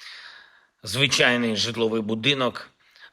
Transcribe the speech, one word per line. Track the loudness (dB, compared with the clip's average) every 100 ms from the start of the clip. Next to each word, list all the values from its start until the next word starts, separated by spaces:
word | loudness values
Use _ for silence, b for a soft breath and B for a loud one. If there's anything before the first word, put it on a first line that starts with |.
| B B B B B B B _
Звичайний | -8 -2 0 4 4 4 0 0
житловий | -2 0 0 0
будинок. | -2 0 0 0 0 -4 -14 _ B B B